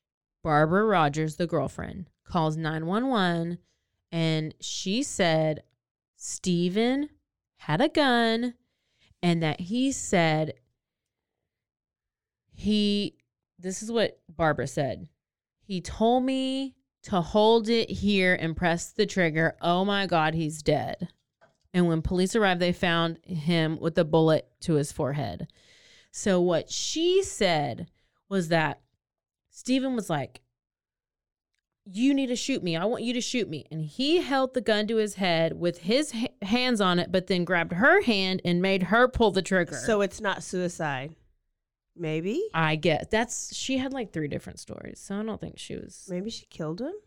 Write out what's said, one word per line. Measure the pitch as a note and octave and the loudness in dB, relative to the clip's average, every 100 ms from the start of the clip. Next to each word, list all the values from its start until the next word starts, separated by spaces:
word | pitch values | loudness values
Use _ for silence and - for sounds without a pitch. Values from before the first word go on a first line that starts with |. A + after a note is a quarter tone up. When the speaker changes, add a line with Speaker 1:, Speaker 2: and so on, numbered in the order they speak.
| _ _ _ _ | _ _ _ _
Speaker 1:
Barbara | D#3+ D3+ D#3 F#3 | 0 4 4 4
Rogers, | A3 F#3+ D3+ D3 D#3 D#3 | 4 4 4 2 -2 -2
the | F3 | -2
girlfriend, | E3 C3+ - E2+ - E3+ _ | 0 -2 -6 -10 -10 -14 _
calls | - F3+ D#3+ D#3 | -4 0 0 0
nine | D#3+ D#3+ D#3+ | -2 -2 -2
one | G3+ C4 | 0 0
one, | A#3+ F3+ E3+ E3+ F3 _ _ _ _ _ | 2 2 0 -2 -6 _ _ _ _ _
and | E3+ E3 D#3+ D#3 - | -2 0 0 -2 -8
she | - - F#3+ G#3+ | -10 -8 -4 -2
said | C#4+ - F3 D#3+ D#3 D#3 - _ _ _ _ | -2 0 2 2 2 -2 -8 _ _ _ _
Steven | _ - - - F3 F3+ F#3+ A#3 C4+ D4 _ _ _ _ _ | _ -14 -6 0 0 2 2 0 0 -4 _ _ _ _ _
had | - D3+ | -2 2
a | D4 | 2
gun | D#4 C#4 A#3+ A#3 A3+ B3 A#3+ _ _ _ _ _ _ | 4 4 4 2 0 -2 -8 _ _ _ _ _ _
and | F3 E3 | 0 2
that | D#3+ - | 0 -2
he | F3 A#3 C4 | -4 -2 0
said | C4 - F#3 E3 D#3 D#3 - _ _ _ _ _ _ _ _ _ _ _ _ _ _ _ _ _ _ _ | -2 0 2 4 2 -2 -6 _ _ _ _ _ _ _ _ _ _ _ _ _ _ _ _ _ _ _
he, | - G3 G#3+ G#3 G3+ G3+ - _ _ _ _ | -8 0 2 2 0 -2 -8 _ _ _ _
this | F3+ F#3+ | -10 -10
is | G#3+ | -4
what | A#3 G3+ - - | 0 0 -4 -12
Barbara | E3 D#3+ D3+ C#3+ | 0 0 2 -2
said, | - C#3 F#2+ F3 _ _ _ _ _ | -4 -4 -6 -12 _ _ _ _ _
"He | - F#3 | -10 -8
told | - - A3 B3+ | -6 0 2 2
me | B3+ C4 C4 C4 C4+ - _ _ | 2 -2 -2 -4 -6 -10 _ _
to | - F3+ | -4 -2
hold | E3 G#3+ G#3+ A#3 G#3+ | 0 4 6 6 4
it | A#3 - | 0 -2
here | G3 G3+ G3+ F#3 | -2 2 4 4
and | F3+ E3 D#3+ | 2 -2 -2
press | F3+ E3+ - | 0 0 -2
the | - G#3 | -2 -2
trigger. | - E3+ D#3 D#3+ - | 2 0 2 0 0
Oh | E3+ F3 | 0 2
my | G3 G3+ G3 | 2 0 0
God, | E3+ D#3 | 2 2
he's | D#3+ D#3 D#3 | 0 -2 -2
dead." | - D3 A2+ - F3 _ _ _ _ _ _ | 0 0 0 -8 -10 _ _ _ _ _ _
And | F#3 F3 | 0 2
when | E3 | 2
police | D#3 F3+ F#3 A#3 | 0 0 0 2
arrived, | G3+ F3 | 2 2
they | F3 | 0
found | F3 F#3 E3+ E3 E3 | 0 0 2 0 -4
him | - F3 D3 E3+ D#3+ D#3+ | -8 -6 0 2 2 0
with | E3 D#3+ | -2 0
a | |
bullet | D#3 E3 D#3+ D#3 - _ | 2 4 4 4 0 _
to | - | 0
his | D3+ C#3+ | 0 0
forehead. | - C3+ D3 A#2+ E2+ - _ _ _ - - _ | -4 -4 -4 -6 -8 -12 _ _ _ -20 -20 _
So | - - F#3 | -6 0 2
what | F3+ E3 - | 2 0 -2
she | - - D#4 E4+ F#4+ | -6 -6 -2 2 2
said | F#4+ - G3 D#3+ C#3+ B2 - _ _ _ - | 0 0 0 2 -2 -6 -12 _ _ _ -6
was | G3 E3 | -4 0
that | E3 D#3 - _ _ _ _ _ _ _ | 0 0 -4 _ _ _ _ _ _ _
Steven | - - C4 C4 | -10 -2 0 0
was | B3 F#3 | -2 -2
like, | D#3 B2+ - _ _ _ _ _ _ _ _ _ _ _ _ _ _ | -4 -4 -12 _ _ _ _ _ _ _ _ _ _ _ _ _ _
"You | - F#3 C4 | -12 0 2
need | C#4 C4 | 2 0
to | B3 | -2
shoot | - C4 | -2 -2
me. | F3+ E3 | -2 -2
I | G3 | -2
want | A#3+ | -2
you | A#3 | -4
to | B3 | -4
shoot | - B3+ G3+ | -2 -2 -4
me." | D3+ - | -6 -10
And | D#3+ | -8
he | D#3 - C4+ F4 | -8 -4 0 0
held | C4 C4+ C4 | 2 0 0
the | C4 | -2
gun | A3 G#3 G#3+ | 0 0 0
to | A3+ | 0
his | G#3+ | -2
head | G3 F#3+ E3 E3 E3 | 0 0 2 0 0
with | E3+ E3+ | -2 -2
his | E3+ B3 D4+ | 0 0 0
ha-, | A3+ A#3+ - | -4 -6 -6
hands | F#3+ A#3+ B3+ A#3 | -2 0 2 2
on | F#3+ F3 | 4 2
it, | E3+ | 2
but | F#3 F3+ | 0 0
then | F#3 | 0
grabbed | E3+ F3+ E3 | 2 0 0
her | F3 C4 F#4+ | 2 6 6
hand | F#4 G#3 F#3+ F#3 | 4 2 2 0
and | - F3 | 0 2
made | F#3+ F#3+ | 2 2
her | F3 A3 B3+ | 2 4 4
pull | - A3+ | 4 2
the | F#3 | 2
trigger. | F3+ F#3+ E3+ C#3 | 0 0 0 -4
Speaker 2:
So | B2 G#3+ | 0 0
it's | G3 - | 0 -2
not | G#3 F3+ | -4 -4
suicide. | - F#3 F3+ F3 D#3 C3+ C#3+ D#3+ _ _ _ _ _ _ _ - | -6 -4 -4 -4 -6 -6 -8 -14 _ _ _ _ _ _ _ -10
Maybe? | E3 D#3 F3 C#4 A4 | -6 -4 -2 -4 -2
Speaker 1:
I | E3 D#3 D#3 | 0 0 2
guess. | E3+ D#3 - | 2 0 0
That's, | A3 A#3+ - - - | -2 -2 -6 -10 -8
she | - C4 | -4 -2
had, | C4 | -4
like, | C4+ A3+ | -6 -8
three | E3 D3 | -6 -6
different | - - - | -6 -10 -16
stories, | - - - - | -16 -14 -14 -16
so | - G3 | -10 -8
I | |
don't | A3 G3 | -8 -8
think | - - | -12 -14
she | - | -12
was | - - - - | -12 -14 -18 -10
Speaker 2:
Maybe | F3+ G#3 | -8 -8
she | A3 - | -10 -14
killed | - D#3 F3 | -10 -8 -8
him? | C4 G#4 | -8 -10